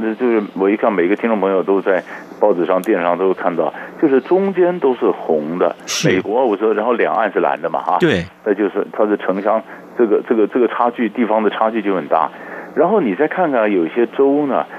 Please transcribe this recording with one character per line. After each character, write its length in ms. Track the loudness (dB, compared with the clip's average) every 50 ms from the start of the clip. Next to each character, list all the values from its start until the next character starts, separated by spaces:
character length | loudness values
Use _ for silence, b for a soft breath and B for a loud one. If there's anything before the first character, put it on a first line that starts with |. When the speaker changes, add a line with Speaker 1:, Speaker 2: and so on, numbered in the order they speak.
| -2 -4 -2 0
Speaker 1:
就 100 | 0 2
是 140 | 2 2 0 -2 -2
我 140 | 0 2 2
一 60 | 2
看 160 | 2 0 0
每 160 | 0 0 0 0
个 80 | 0
听 140 | 0 0 -2
众 100 | 0 0
朋 100 | 0 0
友 140 | 0 0 0
都 180 | 0 0 0
在 220 | 2 0 0 0 B B B B B B -4 0
报 120 | 2 2 2
纸 120 | 2 0
上、 160 | 0 0 0
电 180 | 0 0 0 0
视 60 | 0
上 120 | 0 0 2
都 160 | 0 0 0
看 220 | 0 -2 -2 -2
到， 180 | -2 -2 -2 B B B B B 0
就 60 | 0 2
是 100 | 2 2
中 340 | 2 2 0 0 0 0 0
间 240 | 0 0 0 0 0
都 120 | 0 -2 0
是 140 | 0 0 0
红 480 | 0 -2 -2 -2 -2 -2 -2 -4 -2 0
的， 160 | 0 0 -2 -4 -8
Speaker 2:
是。 240 | -8 -4 0 0 2
Speaker 1:
美 100 | 2 0
国 260 | 0 -2 0 0 2
我 120 | 2 0 0
说， 160 | 0 0 0
然 120 | 0 0
后 60 | 0
两 240 | 0 0 0 0 0
岸 160 | 0 0 0
是 80 | 0 0
蓝 200 | 0 0 0 -2
的 80 | -2 -4
嘛、 100 | -4 -2
啊。 180 | 0 0 0 2
Speaker 2:
对。 240 | 2 2 2 0 -2 -6 -12 -6 -4
Speaker 1:
那 100 | -2 0
就 120 | 0 0
是 200 | 0 0 -2 -4 -4
它 140 | -2 -2 0
的 100 | 0 0
城 260 | 0 0 -2 -4 -2
乡， 200 | 0 0 0 0 B B B B B -8 -2 0
这 80 | 2
个， 160 | 2 2 2 0 0
这 80 | 2
个， 100 | 2 2 2
这 120 | 2 2
个 80 | 0 2
差 240 | 2 0 0 0
距， 160 | 0 0 -2 -2
地 160 | 0 -2 0
方 160 | 0 2 2
的 80 | 2 0
差 220 | 0 0 0 0
距 100 | 0 0
就 140 | -2 0 -2
很 100 | -2 0 0
大。 220 | 0 0 0 0 B B B B B B B B 0
然 120 | 0 2 2
后 140 | 2 2
你 140 | 2 2 0
再 120 | 0 0 0
看 240 | 0 0 0 0
看 200 | 2 2 2 2
有 160 | 2 2 0 0
些 180 | 0 0 0 0
州 380 | 2 2 2 4 2 2 0 0
呢， 180 | 0 -2 -2 B B